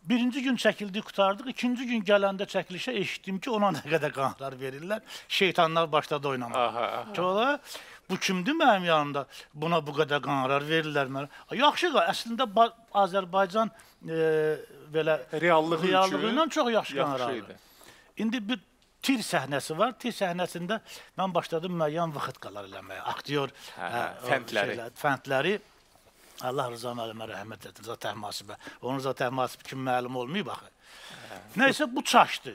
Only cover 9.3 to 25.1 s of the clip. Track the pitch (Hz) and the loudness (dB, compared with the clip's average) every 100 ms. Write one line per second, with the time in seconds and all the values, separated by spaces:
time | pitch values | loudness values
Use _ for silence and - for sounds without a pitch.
9.3 | - - 147 160 170 147 147 151 143 131 | -14 -18 -6 0 0 0 0 2 2 0
10.3 | 139 131 139 147 160 151 147 131 139 143 | 0 2 2 2 0 2 0 0 -4 -8
11.3 | - - 180 294 - 359 247 175 175 226 | -12 -10 2 4 4 2 4 2 0 -4
12.3 | 233 254 196 226 233 _ 202 190 190 180 | -2 0 6 4 4 _ 2 4 2 0
13.3 | 190 196 202 220 - - _ 160 160 160 | 2 2 2 0 -4 -20 _ -6 0 4
14.3 | 156 156 147 - - 147 151 156 151 - | 4 2 0 -6 -20 -4 -2 2 0 0
15.3 | 156 170 165 160 165 185 185 190 196 214 | 0 6 6 4 2 4 4 4 2 0
16.3 | 247 320 311 247 220 - 139 147 131 120 | 0 0 2 2 2 0 -2 0 0 -2
17.3 | 120 101 95 _ - - - _ - 220 | -4 -10 -20 _ -20 -20 -20 _ -4 -2
18.3 | 247 202 240 _ _ _ _ - 262 - | -2 -4 -6 _ _ _ _ 0 0 2
19.3 | 170 131 143 - 156 226 - 247 - 190 | -2 0 -4 -2 0 0 0 -8 -2 -2
20.3 | 175 175 175 175 220 - - - - 190 | 0 -4 -4 -4 -4 -6 -20 -16 -4 0
21.3 | 170 - 165 185 175 151 156 165 139 - | 0 0 -4 -2 0 0 0 -2 -2 -6
22.3 | - 101 101 98 95 95 95 - - - | -8 -14 -12 -12 -14 -12 -8 -6 -6 -2
23.3 | 143 135 - - - 87 120 85 90 123 | -2 -2 -6 -18 -10 -6 -4 -4 -6 -2
24.3 | 135 120 110 104 107 117 - 147 | -2 0 0 0 -2 -10 -4 -2